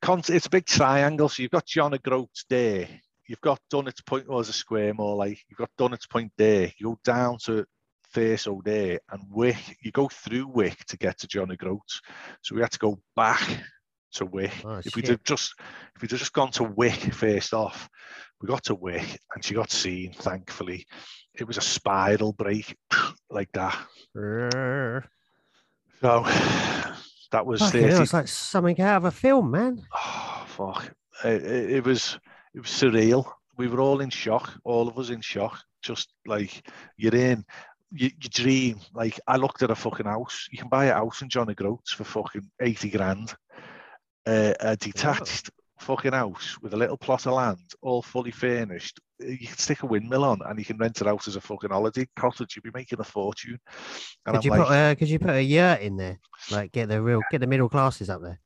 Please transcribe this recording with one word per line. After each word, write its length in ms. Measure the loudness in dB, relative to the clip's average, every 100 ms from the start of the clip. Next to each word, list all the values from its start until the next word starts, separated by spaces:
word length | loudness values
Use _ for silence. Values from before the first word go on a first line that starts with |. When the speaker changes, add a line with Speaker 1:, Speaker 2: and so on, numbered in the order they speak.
Speaker 1:
con-, 220 | 2 2 4
it's 180 | 2 4
a 40 |
big 160 | 0 4
triangle. 640 | 4 6 6 4 4 2
So 120 | 2
you've 100 | 0
got 140 | -2 0
John 280 | 0 0
O'Groats 520 | 0 0 -2 -2 -10 -2
there. 380 | 2 2 0 -4 -10 _ _ _
You've 140 | -4
got 200 | 0 0 _
Dunnett's 320 | -4 -4 -10
Point, 260 | -6 -6 -2
well, 140 | -4
it's 80 | -2
a 40 |
square 400 | -6 -4 -2 0
more 220 | -2 -2 -2
like. 240 | -4 -6 _
You've 80 | -10
got 120 | -10 -2
Dunnett's 280 | -2 -2 -6
Point 240 | -6 -6 2
there. 320 | 6 6 2 -2
You 100 | -8
go 120 | -4 0
down 320 | 2 2 -2 -4
to 200 | -4 -4 _ _ _ _
Thurso 480 | 0 0 0 -2 -6
there 360 | -2 -2 0 -4 _
and 100 | -16 -10
Wick. 480 | 0 2 0 -6 -14
You 100 | -6
go 160 | 0 0
through 380 | -2 -6 -6 -2
Wick 360 | 0 0 0 -14
to 120 | -6
get 200 | -4 -4
to 80 | -8
John 240 | -6 -4
O'Groats. 500 | -6 -6 -6 _ -14 -14 -20 -20 -14
So 120 | -8 -2
we 60 |
had 100 | -2
to 80 | 2
go 200 | 0 -2 _ 0
back 260 | 2 2 0 -4 -10 _ _ _ _
to 120 | -10 -8
Wick. 280 | -4 -4 -6 -10
Speaker 2:
Oh, 100 | -10
Speaker 1:
If 120 | -8 -6
we'd 80 | 0
Speaker 2:
shit. 60 |
Speaker 1:
have 120 | 0
just, 300 | 2 -2 -4 -10 -20 -20 -20 _
if 60 |
we'd 100 | -8
have 80 | -6
just 140 | -4
gone 180 | 0 0
to 120 | 0
Wick 500 | -2 2 2 2 -2
first 400 | 0 2 2 0
off, 360 | -2 -2 -6 -18 _ -20 -20 -20 _
we 60 | -6
got 160 | -6 -2
to 100 | -4
Wick 440 | -2 -4 -6 -10 _
and 100 | -10 -6
she 80 |
got 180 | -4 -2
seen, 420 | -2 -2 -4 -8
thankfully. 720 | -6 -6 -6 -12 -10 -10 -10 -12 -20 -20 -20 _ -12
It 120 | -8
was 100 | -4
a 40 |
spiral 720 | -2 -2 0 2 4 4 2
break 420 | -2 -2 -2 -4 -18 _
<clears throat> 380 | 0 0 -4 _
like 220 | -8 -6
that. 240 | -4 -4 -4 -10 -20 _
Speaker 2:
Brrr. 920 | -10 -6 -4 -2 -2 -2 -2 -4 -6 -10 _ _ _ _ _ _ _ _ _
Speaker 1:
So 220 | 4 6 6 2 4 2 0 -4 -6 -10 -18 _ _
that 140 | 0 2
was 140 | 2
Speaker 2:
Fucking 200 | 4 6
hell, 80 | 8
Speaker 1:
thirty 120 | 8
Speaker 2:
it's 100 | 6
like 140 | 2 0
something 520 | -6 -2 2 2 4
out 160 | 4 4
of 80 | 2
a 60 |
film, 400 | 2 4 6 4
man. 300 | 2 0 -2 -8 -8
Speaker 1:
Oh, 500 | -6 -8 -10 -12 -14
fuck. 440 | -8 -6 -6 -10 -16 _ -6
It, 200 | 0 0
it, 280 | 0 -2 0 0
it 80 | 2
was, 320 | 2 0 -8 _ -20 _
it 60 | -16
was 80 | -10
surreal. 560 | 2 4 6 6 6 2 -8 _ -6
We 100 | -4
were 120 | 2
all 200 | 2 2
in 80 | 0
shock, 440 | -6 0 0 -2 -12
all 240 | -2 0 0
of 100 | -2
us 120 | -8
in 120 | -8
shock. 380 | -6 -4 -4 -6 -20 _
Just 300 | -10 -8 -8 _ -6
like, 420 | -4 -4 -8 -20 -20 -20 _
you're 180 | 4 6
in, 300 | 4 2 -2 -18 -20 _ _
you, 180 | -2 -2 -2
you 100 | -6
dream. 500 | 0 4 4 2 -4 -12
Like, 260 | -4 -4 -4 0
I 100 | 2
looked 240 | 2 0
at 80 | 0
a 40 | 0
fucking 300 | -2 -4 -4
house. 420 | -4 -6 -10 -12
You 60 | -14
can 120 | 0
buy 160 | 2 4
a 80 |
house 280 | 4 0 -4
in 80 | -4
John 200 | -2 -2
O'Groats 440 | -2 -4 -4 -6
for 100 | -8
fucking 460 | -6 -6 -6 -8 -14 _
eighty 280 | -2 -2 -2
grand. 440 | -2 0 -2 -6 -14 _ -20 -20 -20 -20 -20 _ _ 0
Uh, 280 | 2 4 2
a 160 | 0 -2
detached 720 | -4 -2 -2 -2 -4 -8 -10
Speaker 2:
Oh. 320 | _ _ _ -6
Speaker 1:
fucking 260 | -2 0
house 440 | 0 -2 -6 -12 -12
with 140 | -8 -2
a 20 |
little 180 | -2 -2
plot 280 | -2 -2 2
of 80 |
land, 240 | 0 0 -2 _ -12
all 220 | -4 -4
fully 260 | -2 -6 -6
furnished. 720 | -4 -2 0 -2 -8 -12 -16 _ _
You 280 | -12 -10 -12
can 100 | -8
stick 240 | -2 -2
a 60 | 0
windmill 360 | 0 0 2
on 160 | 2 2 -2
and 140 | -8
you 60 | -8
can 120 | -2
rent 240 | -2 0
it 60 | 0
out 200 | 0 -2
as 80 | -10
a 60 |
fucking 300 | -8 -8 -2
holiday 360 | 0 0 0 -6 0
cottage. 400 | -2 -2 -10 -10
You'd 60 |
be 60 | -12
making 280 | -14 -10 -8
a 40 |
fortune. 560 | -6 -4 -4 -4 -12 -14 _ -18 -14 -14 -16 -12 -2
And 80 | 2
Speaker 2:
Could 0 |
Speaker 1:
I'm 60 |
Speaker 2:
you 80 | 4
Speaker 1:
like, 160 | 6 6
Speaker 2:
put, 40 |
uh, 240 | 6 6 4
could 140 | 2
you 80 | 2
put 120 | 2
a 100 | 2
yurt 400 | 4 6 6 4
in 160 | 0 -4
there? 220 | -6 -8 _ -20 -4
Like, 200 | -2 -2
get 160 | -4 0
the 120 | 2
real, 200 | 4 2 2
get 100 | 0
the 60 | 2
middle 200 | 4 4
classes 440 | 4 2 0 -4
up 100 | -6
there. 180 | -6 -14